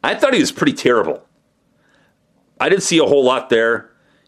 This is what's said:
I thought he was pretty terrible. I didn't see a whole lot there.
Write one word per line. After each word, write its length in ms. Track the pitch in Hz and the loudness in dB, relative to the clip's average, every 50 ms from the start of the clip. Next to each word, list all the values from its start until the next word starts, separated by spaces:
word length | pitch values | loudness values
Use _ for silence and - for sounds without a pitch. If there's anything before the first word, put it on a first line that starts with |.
| - | -4
I 120 | 226 196 | -4 -2
thought 180 | - - 269 262 | 0 0 0 2
he 80 | 208 | 0
was 100 | 147 - | -2 -2
pretty 220 | - - 175 147 127 | -2 -2 -2 -2 -2
terrible. 500 | - - 123 123 113 98 82 - - _ _ _ _ _ _ _ _ _ _ _ _ _ _ _ _ _ _ _ _ _ _ _ _ _ _ _ _ | 0 0 0 2 2 0 -2 -6 -10 _ _ _ _ _ _ _ _ _ _ _ _ _ _ _ _ _ _ _ _ _ _ _ _ _ _ _ _
I 80 | 127 | -2
didn't 160 | 151 185 196 185 | 0 0 0 0
see 140 | - 170 | 0 0
a 80 | 160 147 | 0 2
whole 180 | - 143 143 131 | 2 2 2 2
lot 260 | 127 131 127 - - | 2 0 0 0 0
there. 420 | 117 113 117 113 117 110 - - _ _ _ _ _ _ _ | 0 2 2 0 -2 -4 -6 -14 _ _ _ _ _ _ _